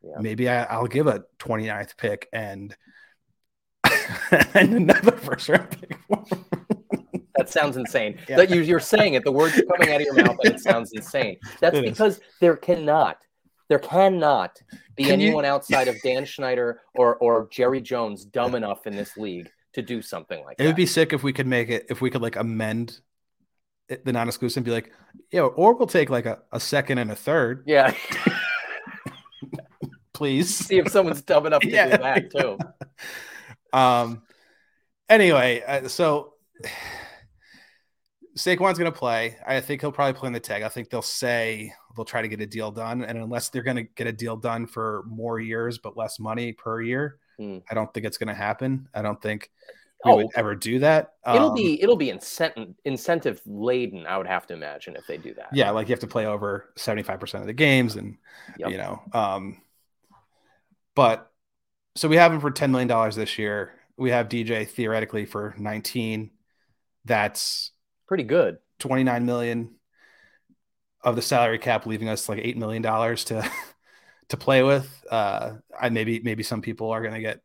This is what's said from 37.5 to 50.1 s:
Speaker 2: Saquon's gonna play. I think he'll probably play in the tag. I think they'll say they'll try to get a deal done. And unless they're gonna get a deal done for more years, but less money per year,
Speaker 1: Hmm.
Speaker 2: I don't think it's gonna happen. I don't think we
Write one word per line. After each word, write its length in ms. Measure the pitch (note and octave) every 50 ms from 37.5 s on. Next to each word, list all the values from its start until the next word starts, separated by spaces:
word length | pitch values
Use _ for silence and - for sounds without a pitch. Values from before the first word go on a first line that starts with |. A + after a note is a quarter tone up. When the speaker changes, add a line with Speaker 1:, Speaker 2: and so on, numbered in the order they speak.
| - - _ _ _ _ _ _ _ _ _ _ _ _ - _ _
Speaker 2:
Saquon's 400 | - - F#3 F#3 - F3+ G3 F3+
gonna 120 | E3 F3 E3
play. 440 | D#3+ - C3+ A#2+ A#2 A2+ A2+ A2+ A#2 - -
I 140 | - C3+ C3
think 220 | B2+ - D3 C#3
he'll 100 | - D3
probably 260 | C3+ - C#3+ C3+ B2+
play 100 | C3 -
in 60 | C3 A#2+
the 60 | A#2
tag. 240 | - - G#2+ G2+ G#2+
I 60 | A2
think 200 | - B2+ A2+ _
they'll 120 | - A#2
say 720 | G#2+ - - - - B2 A#2+ A#2 A2+ A2+ A2+ G#2+ G#2+ A2 G#2+ _ _ _ _
they'll 120 | A#2 A2+
try 160 | - - A#2+
to 80 | A2 G#2+
get 100 | G#2+ G#2
a 60 | G#2+
deal 260 | G#2 - A2+ A2 G#2+
done. 320 | G#2 A2+ A2+ A2+ A#2+ B2 B2
And 140 | G#2+ A#2
unless 320 | A#2 A2+ A2+ A#2+ A#2+ - -
they're 140 | - C3 A2+
gonna 200 | C3+ B2+ B2 A2+
get 240 | - _ - A#2
a 60 | A#2 A2
deal 240 | G#2+ A#2 A#2 A2+
done 280 | A2 A2 A#2+ A#2 A2+ A#2
for 380 | A2 - - A2 A2 G#2+ G2+ F#2
more 340 | A2+ A2+ A2 A2+ A#2 A#2 A2+
years, 360 | A2+ A2+ A2+ A2+ A#2 A#2+ A#2+
but 200 | A#2 _ A2 -
less 220 | A#2 A2 G#2 - -
money 340 | G#2+ A2 A2 A#2+ A#2+ A#2 A2
per 280 | _ - A2+ A2+ A2+
year, 360 | A2+ A#2 B2 C3+ D3 D3 C#3 _ _ _ _
Speaker 1:
Hmm. 200 | - G#2+ G2+ G2 F#2 _ -
Speaker 2:
I 40 | A2
don't 200 | A2 G#2+ G#2 _
think 120 | A2+ G#2
it's 120 | G#2+ -
gonna 160 | - A2+ G#2+ G#2
happen. 540 | G2 G2+ G#2 A2 - C3 C3 C3+ C3 C3+ - _
I 80 | G#2+
don't 200 | G#2+ G#2+ G#2 -
think 300 | - G#2+ G#2+ G#2+ - _ _ _ _ - - _ _ _ _ _ -
we 60 | -